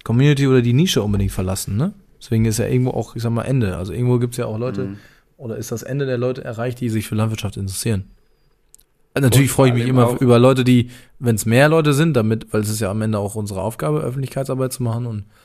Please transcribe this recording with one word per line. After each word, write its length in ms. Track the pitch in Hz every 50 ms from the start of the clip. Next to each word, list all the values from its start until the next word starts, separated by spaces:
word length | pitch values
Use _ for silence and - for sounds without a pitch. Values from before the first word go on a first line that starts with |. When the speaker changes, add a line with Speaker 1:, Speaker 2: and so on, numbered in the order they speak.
| -
Speaker 1:
Community 420 | - 113 120 135 147 147 139 143
oder 160 | 135 131 131 120
die 100 | 120 117
Nische 300 | 131 170 185 - 127 101
unbedingt 300 | 104 101 101 98 98 -
verlassen, 440 | - 92 92 95 - - - 98
ne? 180 | 104 143 196 214 - _ _ _ _
Deswegen 240 | - - 113 110 110
ist 140 | 113 104 117
ja 80 | 107
irgendwo 240 | - 127 127 127 127
auch, 260 | - - 117 - -
ich 60 | - 113
sag 80 | 113 117
mal, 120 | 117 -
Ende. 340 | - 131 135 113 95 90 76
Also 160 | 90 101 -
irgendwo 240 | - 123 123 123 123
gibt's 180 | 120 120 120
ja 80 | - 120
auch 140 | 113 107 110
Leute, 260 | 120 127 101 98 98
Speaker 2:
Mhm. 120 | 98 101 101 - - _ _ _ _ _ -
Speaker 1:
oder 180 | 143 113 113
ist 160 | 117 113 - 120
das 100 | 110 -
Ende 220 | - 131 139 143
der 140 | 131 127 117
Leute 260 | 120 127 127 127 -
erreicht, 360 | - 113 107 117 127 123 120
die 100 | 127 117
sich 160 | 110 110 104
für 80 | - -
Landwirtschaft 420 | 110 110 113 110 - - 101 -
interessieren. 540 | - 98 95 95 - - 120 110 95 95 - - _ _ _ _ _ _ _ _ _ _ _ _ - _ _ _ _ _ _ -
Natürlich 340 | 139 143 127 107 127 139 123
Speaker 2:
Und 40 | -
Speaker 1:
freue 140 | - 135 131
ich 60 | 120
mich 100 | 120 117
Speaker 2:
vor 40 | 127
allem 80 | 131 127 120
Speaker 1:
immer 100 | 120 120
Speaker 2:
auch 40 | -
Speaker 1:
über 180 | 139 123 120 120
Leute, 260 | 120 131 135 131 123
die, 260 | 123 127 123 117 120 - - - _ _ -
wenn's 280 | 131 120 113 101 -
mehr 220 | 110 113 123 143 151
Leute 240 | 156 165 156 151 143
sind, 200 | 135 160 165 147
damit, 380 | 123 107 110 110 110 - - -
weil 80 | 107
es 80 | 104 101
ist 120 | 110 107
ja 100 | 110 92
am 100 | 101 110
Ende 180 | 110 110 110 104
auch 180 | 101 101 101
unsere 260 | 110 104 101 104 95 90
Aufgabe, 380 | 107 117 - 151 151 151 151
Öffentlichkeitsarbeit 720 | - 127 123 139 135 127 - 135 135 139 135 131 131 127 -
zu 100 | - 123
machen 240 | 117 113 117 123
und 180 | 120 110 104 101 _ _ _ _